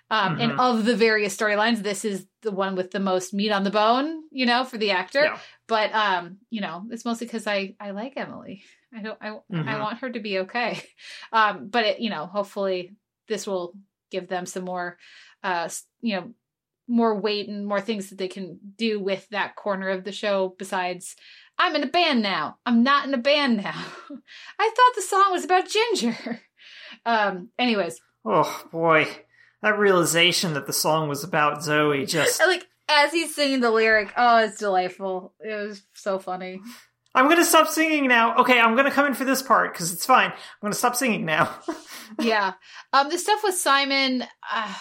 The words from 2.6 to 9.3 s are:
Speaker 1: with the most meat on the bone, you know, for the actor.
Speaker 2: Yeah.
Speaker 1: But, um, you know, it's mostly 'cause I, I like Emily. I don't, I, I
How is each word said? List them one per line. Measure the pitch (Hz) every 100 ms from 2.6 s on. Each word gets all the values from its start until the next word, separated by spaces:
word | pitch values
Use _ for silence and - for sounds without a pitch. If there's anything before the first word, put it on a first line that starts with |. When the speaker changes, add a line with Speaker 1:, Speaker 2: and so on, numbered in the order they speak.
| 196 185
Speaker 1:
with | 185
the | 202
most | 196 185 180
meat | 196 214
on | 202
the | 196
bone, | 214 214 247 302 320 311
you | 269 247
know, | 240 254
for | 226
the | 208
actor. | 185 180 277
Speaker 2:
Yeah. | 311 - - _ -
Speaker 1:
But, | 226 202
um, | 214 208 180 175 196 _
you | 220
know, | 180 170 220
it's | 233 240
mostly | 233 233
'cause | 226 214
I, | 202 196 -
I | 208
like | 196 254 269
Emily. | 175 - - 190 _ _ _
I | 226
don't, | 208 -
I, |
I | 214